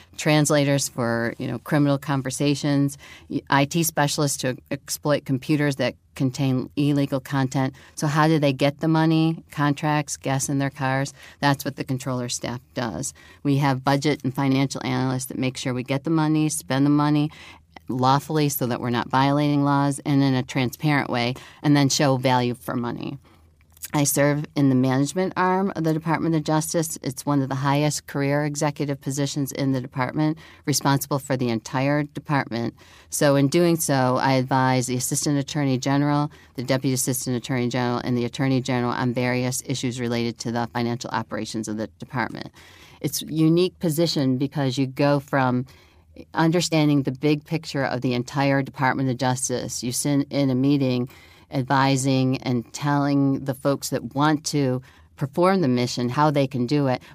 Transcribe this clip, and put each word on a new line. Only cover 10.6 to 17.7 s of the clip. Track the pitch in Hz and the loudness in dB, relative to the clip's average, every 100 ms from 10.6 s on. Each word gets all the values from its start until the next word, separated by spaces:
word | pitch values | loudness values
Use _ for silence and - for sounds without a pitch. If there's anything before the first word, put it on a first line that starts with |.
| 139 | -2
cars? | - 131 135 139 - - - | -2 -2 0 -2 -8 -20 -2
That's | 143 139 | 0 2
what | - 139 | -2 -8
the | 143 | -6
controller | 131 139 127 123 | -4 -4 -4 -4
staff | - - 120 - | -6 -6 -8 -10
does. | - 120 104 135 - - - | -6 -6 -4 -8 -10 -20 -6
We | 143 139 | 0 2
have | 143 131 131 | 2 0 2
budget | 143 147 139 135 | 2 2 0 -2
and | 123 | -2
financial | 139 135 135 - 117 | 0 2 0 -2 -4
analysts | 131 131 131 131 | -2 -2 -4 -6
that | - | -4
make | 131 127 | -4 -4
sure | 139 | -6
we | 123 | -6
get | 123 135 | -4 -4
the | 165 | -2
money, | 165 156 156 156 | 0 2 2 0
spend | - - 131 143 | -2 -2 2 4
the | |
money | 147 147 151 151 - - - _ | 4 4 2 0 -4 -20 -20 _